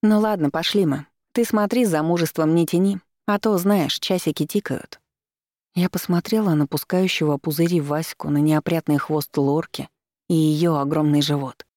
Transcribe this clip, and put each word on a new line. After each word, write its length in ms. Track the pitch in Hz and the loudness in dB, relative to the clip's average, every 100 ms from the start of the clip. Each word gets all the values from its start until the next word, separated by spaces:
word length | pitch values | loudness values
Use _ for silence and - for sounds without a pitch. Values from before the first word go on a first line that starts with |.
"Ну 160 | 214 214 | 4 2
ладно, 320 | 214 208 151 | 2 0 0
пошли 340 | 160 170 202 175 | -2 -2 0 2
мы. 220 | 135 147 _ _ | 0 -8 _ _
Ты 140 | - 233 | -2 0
смотри, 400 | 214 208 240 233 | 2 2 2 2
с 40 | |
замужеством 640 | 160 160 170 160 - 156 | 2 0 0 0 0 2
не 140 | 165 165 | 2 2
тяни, 320 | 175 196 196 _ _ - | 2 0 -2 _ _ -4
а 140 | 202 | -2
то, 180 | 226 196 | 0 0
знаешь, 420 | 185 202 139 - | 2 2 0 -4
часики 460 | - - - 151 147 | -2 -2 -2 -2 -2
тикают". 540 | 208 - 123 - - _ _ _ _ _ _ _ | -2 -4 -10 -10 -20 _ _ _ _ _ _ _
Я 160 | - 180 | -2 -2
посмотрела 640 | 180 - 175 - 220 202 | -2 -2 -2 0 0 2
на 140 | 156 143 | 2 0
пускающего 720 | 151 - 185 185 - 156 139 | -4 -2 0 0 0 -2 -2
пузыри 420 | - 147 170 175 | -4 -2 0 0
Ваську, 500 | 143 147 160 - 151 | -2 -4 -6 -10 -2
на 100 | 147 | 0
неопрятный 580 | 151 156 - 170 - 147 | 2 2 0 -4 0 -2
хвост 400 | - 156 139 - | 0 -4 -2 -2
Лорки 520 | 139 147 - - - _ _ _ _ | 0 0 -4 -10 -14 _ _ _ _
и 60 | |
ее 420 | 165 156 151 170 156 | 2 2 2 2 0
огромный 460 | 139 156 151 147 | 0 0 2 2
живот. 440 | 143 147 135 - - | 2 -2 -4 -12 -20